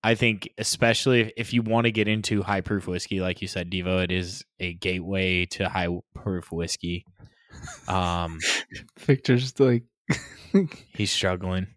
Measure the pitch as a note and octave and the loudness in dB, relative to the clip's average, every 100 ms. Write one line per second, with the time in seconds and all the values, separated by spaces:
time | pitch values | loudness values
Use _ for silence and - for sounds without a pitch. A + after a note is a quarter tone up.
0 | A2+ A2+ A#2+ G#2+ - - A2 - A#2 A2 | 2 4 2 0 -6 -6 -4 2 2 2
1 | - B2 A2+ - A2+ A#2+ A2 A2+ A#2 A2 | 4 4 2 -2 0 0 2 2 4 2
2 | G#2+ G#2+ G#2 G#2 F#2+ G2 F2+ G2+ F2+ F2+ | 2 0 0 0 0 -2 0 -4 -2 -6
3 | - G2 F#2 F2 F#2+ - F2 F#2 F2+ F#2 | -4 -2 -2 -4 -6 -6 -4 -4 0 0
4 | F2+ F#2 F2+ - - _ F#2 F2 F#2 F#2 | 2 0 -2 -8 -16 _ -8 -4 -4 -4
5 | F2 G2 F#2 F#2 F2+ - F#2+ F#2+ F2 F2 | -2 0 2 2 0 -2 -2 0 -2 -4
6 | - - - F#2 - E2 E2+ - F2 F2 | -8 -10 -4 -4 -6 -6 -6 -6 -6 -6
7 | _ _ - _ _ - - - - F#2 | _ _ -20 _ _ -18 -16 -16 -4 0
8 | F2+ F2 E2+ E2 E2 - - - - _ | 0 0 -4 -4 -4 -4 -6 -16 -18 _
9 | - C3+ - B2 B2+ - C3+ A#2+ - _ | 2 2 6 4 4 4 4 4 0 _
10 | - - - - - G3 F3 - - - | -4 -4 -4 -20 0 0 0 -6 -20 -4
11 | G#2 - G2 F#2 F#2 F#2 F#2 | -2 0 0 0 -2 -2 -4